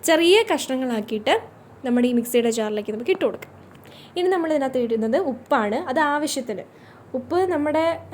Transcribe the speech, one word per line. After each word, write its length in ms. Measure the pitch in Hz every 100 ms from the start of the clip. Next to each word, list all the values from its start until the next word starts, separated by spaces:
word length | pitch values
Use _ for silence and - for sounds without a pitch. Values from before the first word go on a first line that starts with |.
| -
ചെറിയ 360 | 320 339 403 440
കഷ്ണങ്ങളാക്കിയിട്ട് 800 | 302 - 262 254 233 208 214 214 415 - - - - 254
നമ്മുടെ 220 | 240 247
ഈ 20 | 240
മിക്സിയുടെ 320 | 233 240 233 226
ജാറിലേക്ക് 360 | 214 214 208 214
നമുക്ക് 180 | 240 381
ഇട്ട് 100 | 269
കൊടുക്കാം. 280 | 185 - - - - - - - -
ഇനി 100 | 359 370
നമ്മൾ 140 | 330 302
ഇതിനകത്ത് 240 | 269 254 240
ഇടുന്നത് 300 | 226 220 262 349
ഉപ്പാണ്. 420 | 240 - 277 208 220 339
അത് 80 | 277 302
ആവശ്യത്തിന് 500 | 294 294 - 240 196 - - - - - 262
ഉപ്പ് 200 | 247 349 370
നമ്മുടെ, 320 | 330 294 302 330 330 -